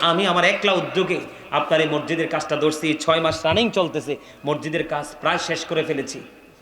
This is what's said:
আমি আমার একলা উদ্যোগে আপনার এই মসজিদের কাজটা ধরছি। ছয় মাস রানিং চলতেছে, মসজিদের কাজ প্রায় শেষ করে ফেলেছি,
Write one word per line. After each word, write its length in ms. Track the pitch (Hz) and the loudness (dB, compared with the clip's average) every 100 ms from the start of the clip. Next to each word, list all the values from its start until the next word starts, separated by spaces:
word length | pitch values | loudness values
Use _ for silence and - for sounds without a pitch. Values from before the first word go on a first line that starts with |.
আমি 260 | 170 170 196 | 2 2 2
আমার 180 | 180 175 | 4 2
একলা 280 | 202 202 | 2 2
উদ্যোগে 460 | 185 143 180 170 156 - - - | 0 0 0 0 -2 -6 -14 -4
আপনার 300 | 147 - 160 | -2 2 2
এই 60 | 156 | 4
মসজিদের 380 | 151 147 165 160 | 0 0 -2 -2
কাজটা 280 | 151 - 151 | -2 -2 0
ধরছি। 380 | 156 156 156 | 0 2 0
ছয় 260 | 151 - 165 | 0 2 2
মাস 260 | 160 - 156 | 2 0 2
রানিং 240 | 180 226 | 2 2
চলতেছে, 460 | 190 165 143 131 139 - - 139 | 2 0 -2 -4 -6 -8 -8 -4
মসজিদের 420 | 147 156 160 - | -2 -2 -2 -2
কাজ 280 | 147 147 - | -4 -6 -4
প্রায় 160 | 151 175 | -2 0
শেষ 280 | - 156 - | -2 -4 -2
করে 180 | 160 | -2
ফেলেছি, 380 | 156 139 131 131 - - - - | 0 -2 -4 -10 -14 -20 -20 -20